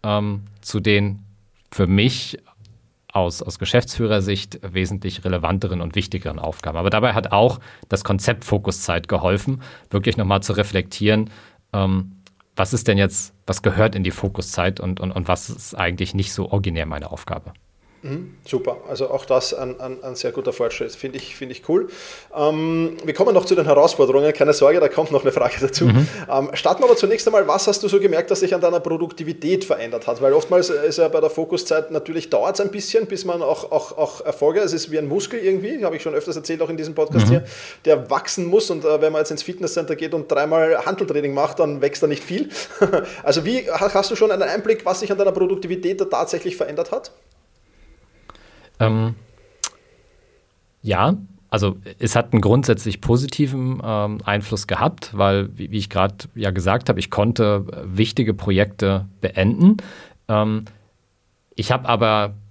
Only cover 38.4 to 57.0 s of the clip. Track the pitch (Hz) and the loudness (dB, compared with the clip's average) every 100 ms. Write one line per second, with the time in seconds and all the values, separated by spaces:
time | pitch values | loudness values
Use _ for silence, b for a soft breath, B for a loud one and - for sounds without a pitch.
38.4 | 170 202 220 165 151 151 156 156 156 151 | 2 2 2 -2 0 2 2 2 -2 -4
39.4 | - 180 170 - 156 156 160 160 143 139 | -8 -6 -4 -4 -4 -4 -4 -6 0 0
40.4 | 151 160 160 160 - - 170 147 143 139 | 2 2 4 2 0 -2 -2 0 0 0
41.4 | 151 - 156 143 139 - 160 131 - 175 | -2 0 0 2 -2 2 0 0 -4 -6
42.4 | 294 B B B 202 175 B B - 156 | -6 B B B 2 2 B B 4 4
43.4 | 156 254 - 160 196 202 202 214 180 185 | 2 -2 -2 0 2 2 0 2 2 2
44.4 | 156 190 208 220 170 185 208 196 196 180 | 0 0 0 0 0 -2 -2 2 2 2
45.4 | 185 190 180 180 180 190 190 127 165 175 | 0 0 -4 -4 -4 -2 0 0 0 -2
46.4 | 185 180 143 151 170 254 - _ _ _ | -6 -4 -4 -2 -4 -4 -8 _ _ _
47.4 | _ _ b b b b b b b b | _ _ b b b b b b b b
48.4 | b b b b 110 110 113 113 b b | b b b b 0 2 0 -4 b b
49.4 | b b - b b b b b b b | b b -10 b b b b b b b
50.4 | b _ _ _ 110 90 120 208 - - | b _ _ _ -2 2 2 0 -4 -20
51.4 | _ 110 101 92 - - 110 120 117 113 | _ 0 0 -2 -12 -6 0 0 2 2
52.4 | 101 123 127 104 110 98 - 120 135 - | 4 4 4 0 0 -4 2 2 2 -2
53.4 | 143 135 127 131 113 107 104 107 - 104 | -2 0 -4 -4 -4 -2 -2 -4 -2 -2
54.4 | 104 104 - 92 131 - - 101 98 98 | -2 -6 -4 0 0 -2 -12 0 2 2
55.4 | 98 - 98 107 95 95 95 101 - - | -2 -8 -6 -6 -4 0 0 -2 -16 -6
56.4 | 104 95 87 110 - 92 | -4 0 0 0 0 -2